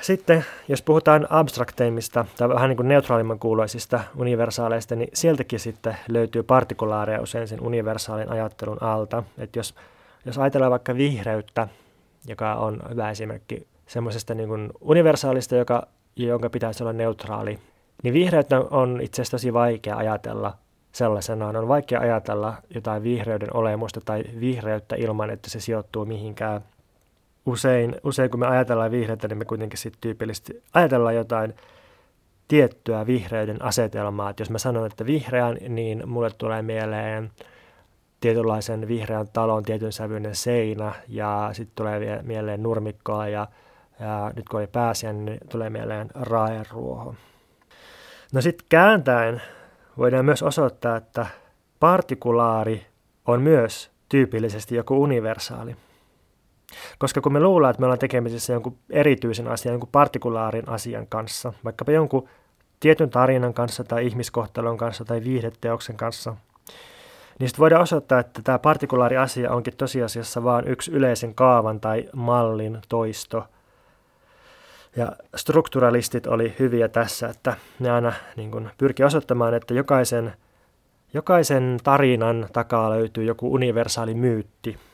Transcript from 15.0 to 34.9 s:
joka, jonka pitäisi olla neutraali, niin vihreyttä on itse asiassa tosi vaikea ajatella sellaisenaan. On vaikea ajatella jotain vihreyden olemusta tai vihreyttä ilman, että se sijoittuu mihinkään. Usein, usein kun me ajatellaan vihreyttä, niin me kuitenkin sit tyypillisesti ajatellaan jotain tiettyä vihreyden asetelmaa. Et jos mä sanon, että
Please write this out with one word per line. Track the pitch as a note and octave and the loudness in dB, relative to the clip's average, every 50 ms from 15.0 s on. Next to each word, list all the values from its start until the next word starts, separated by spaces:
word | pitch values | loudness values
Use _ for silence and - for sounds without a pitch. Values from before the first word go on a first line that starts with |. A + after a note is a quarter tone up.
| D#3+ D#3+ D3 - - C3+ B2+ C3 A#2 - B2+ | 8 6 6 4 2 0 0 0 0 0 0
joka, | B2 A#2+ - A#2+ A#2 - - _ _ _ _ _ | 0 2 2 0 0 -2 -4 _ _ _ _ _
jonka | - B2 A#2+ A#2+ A#2 A#2+ A#2 | -4 -2 -2 0 0 -2 -2
pitäisi | - A#2+ A#2 A2+ G#2+ - | -4 -4 -4 -4 -6 -6
olla | A#2 A2+ | -6 -6
neutraali, | A2+ A2+ A2+ A2+ G#2+ - - A2 G#2+ G#2+ G#2+ G#2 G#2+ - - _ _ _ _ _ _ - | -4 -2 -2 -2 -2 -4 -8 -10 -8 -6 -6 -8 -8 -10 -14 _ _ _ _ _ _ -6
niin | - A#2+ B2 | -2 2 2
vihreyttä | E3 F3+ F3+ E3+ D3+ C#3 - C3+ C3 - - | 4 4 4 4 2 4 4 2 2 2 2
on | D3 C3+ B2+ B2 B2 A#2+ | 2 2 2 2 0 -4
itse | C3 - - - | -6 -6 -4 -6
asiassa | A#2+ - - | -6 -4 -4
tosi | A#2+ A#2 B2 | -4 -2 0
vaikea | A2+ A#2+ A#2+ A#2+ A#2 A2+ - G#2+ G#2 | 2 2 2 2 0 -2 -4 -6 -4
ajatella | A2 G#2+ A2 G#2+ G#2+ - A#2 A2 G#2+ G#2 G#2+ A2 - _ _ _ _ _ _ | -2 -2 -2 -4 -4 -6 -8 -8 -6 -6 -8 -8 -10 _ _ _ _ _ _
sellaisenaan. | - - B2 A2+ G#2+ G2+ - - A2 A2 G#2+ G#2 G#2+ | -4 -2 0 0 0 0 -2 -4 -6 -6 -4 -4 -4
On | A2+ A2+ A#2+ | -2 0 0
vaikea | C#3+ D3 C#3+ - B2 B2 | 0 0 0 0 -2 0
ajatella | B2+ A#2 A2+ A2 A2 A2+ G#2+ G#2 G#2 A2 A2 - - - - | 2 2 0 0 -2 -4 -4 -4 -4 -4 -6 -10 -14 -14 -12
jotain | A#2 G#2+ A2+ G#2+ G#2+ | -8 -6 -4 -4 -2
vihreyden | G#2+ A#2+ B2 A2+ G#2 A2+ G#2+ G#2 - - - | -2 -2 -2 -2 -2 -2 -4 -4 -4 -4 -2
olemusta | A#2 A2+ A2 G#2+ G#2+ A2+ - - A2+ - | 0 0 0 0 -2 -4 -6 -8 -8 -6
tai | - G#2+ G#2+ - A2 A#2 A2+ | -6 -6 -4 -6 -8 -8 -4
vihreyttä | A#2+ B2+ B2+ A#2 G#2 A2 G#2+ G#2+ - - A#2+ | -2 -2 -2 -2 -2 -4 -4 -4 -4 -6 -6
ilman, | - A#2 A2 G#2+ G#2+ G#2+ G#2+ | -4 -2 -2 -2 -2 -4 -6
että | G#2 G#2 - - | -6 -10 -10 -12
se | - A2+ | -12 -10
sijoittuu | - A#2+ A2+ G#2+ G#2 - - A2 G#2+ | -6 -4 -4 -4 -4 -6 -6 -6 -6
mihinkään. | G#2+ A2 G2+ G#2+ A2 G#2 - A2 A2 G#2 G#2 G#2 _ _ _ _ _ _ _ _ _ _ _ _ _ _ _ - | -6 -6 -8 -10 -10 -8 -6 -6 -4 -4 -6 -8 _ _ _ _ _ _ _ _ _ _ _ _ _ _ _ -4
Usein, | C3 A#2+ - - C3 B2+ B2 A#2 A#2 - - - | -4 -2 0 2 2 2 2 2 0 -2 -4 -6
usein | C#3+ C3 C3+ B2+ A#2 | -4 0 0 0 0
kun | A#2+ A#2+ | 0 0
me | B2 | 0
ajatellaan | B2+ B2+ B2+ B2 B2 A#2+ A2+ A2+ A2+ | 2 2 2 2 2 0 0 0 0
vihreyttä, | A#2 B2 A2+ G#2+ A2+ A2 - G#2 | 0 -2 -2 -2 -4 -6 -6 -6
niin | G#2+ G#2+ | -6 -6
me | A2+ | -6
kuitenkin | - A#2 G#2+ A2 G#2 - - | -6 -6 -6 -8 -8 -10 -10
sit | - A2+ - - | -12 -12 -12 -8
tyypillisesti | - A2+ A2 - A2+ A2 G#2 - - - A#2 - _ _ - | -8 -8 -6 -6 -6 -8 -8 -10 -12 -16 -18 -18 _ _ 4
ajatellaan | E3 F3 C#3 C3 A#2+ A#2 A2+ A2+ | 4 4 4 4 2 2 2 0
jotain | A#2 A2+ A2+ A#2+ A2 A2 A2 A2 - - - - - _ _ _ _ _ _ _ _ _ _ _ _ _ - | -2 -2 -2 -2 -2 -2 -4 -8 -12 -20 -20 -20 -20 _ _ _ _ _ _ _ _ _ _ _ _ _ 2
tiettyä | D3+ D3+ C3 A#2 - _ - A2+ A2+ G#2+ G#2+ | 6 6 6 6 2 _ -6 -4 -4 -2 0
vihreyden | A#2 B2+ A#2 F2+ F2+ A#2 A2 G#2+ G#2+ G#2+ - | 0 0 0 0 -2 -4 -2 -2 -2 -4 -4
asetelmaa. | B2+ B2+ - B2 A2+ G#2+ A2 G#2+ G#2 G#2 G2+ G2+ G2+ G2+ | -4 -2 0 0 0 0 -2 -4 -4 -4 -4 -4 -6 -6
Et | G2+ - | -6 -8
jos | G#2+ - | -8 -6
mä | A2+ A2+ | -6 -4
sanon, | - B2+ A#2+ A2+ A2+ | -4 -2 -2 -2 -4
että | G#2 | -6